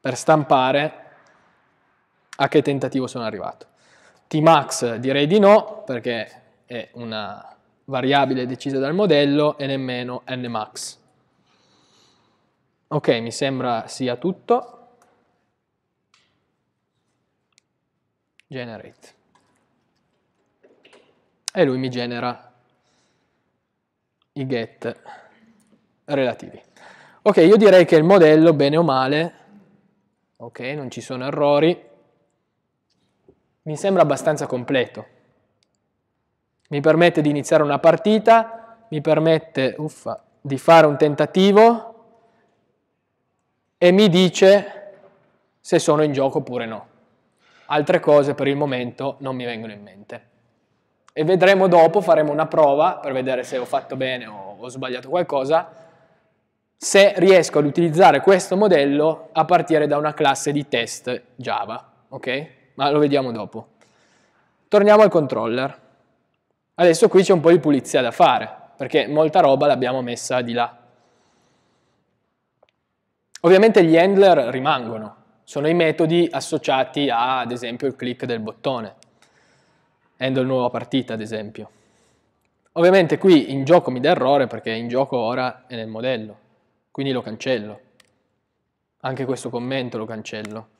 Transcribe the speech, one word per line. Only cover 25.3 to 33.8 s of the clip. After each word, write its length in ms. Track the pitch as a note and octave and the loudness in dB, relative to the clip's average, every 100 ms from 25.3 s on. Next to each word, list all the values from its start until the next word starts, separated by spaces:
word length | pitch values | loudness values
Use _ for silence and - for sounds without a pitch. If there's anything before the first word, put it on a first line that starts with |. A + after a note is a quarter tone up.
| _ _ _ _ _ _ _ - | _ _ _ _ _ _ _ -8
relativi. 460 | C#3+ B2+ A#2 - - _ _ - - _ _ | -4 -4 -6 -16 -20 _ _ -20 -20 _ _
Ok, 160 | G3+ G3 | 0 4
io 180 | E3 G#3+ | 6 6
direi 280 | G#3 F#3 | 8 6
che 120 | E3+ E3 | 6 4
il 80 | |
modello, 480 | D#3+ G3 D#3 D#3 E3 | 6 6 6 6 4
bene 240 | D3+ C#3+ D#3 | 4 0 0
o 60 | |
male, 520 | E3 C3 C3 D3 E3+ _ _ _ _ _ _ _ _ _ _ _ | 0 0 -2 -4 -6 _ _ _ _ _ _ _ _ _ _ _
ok, 240 | A#2 - | -20 -14
non 300 | B2+ D3+ C3 | -12 -10 -12
ci 100 | A#2+ | -14
sono 260 | A2 B2+ B2+ | -12 -10 -8
errori, 600 | D3 C#3+ C#3+ D#3+ F3 - _ _ _ _ _ _ _ _ _ _ _ _ _ _ _ _ _ | -2 2 2 2 0 -10 _ _ _ _ _ _ _ _ _ _ _ _ _ _ _ _ _
mi 140 | - | -12
sembra 260 | D3+ | -6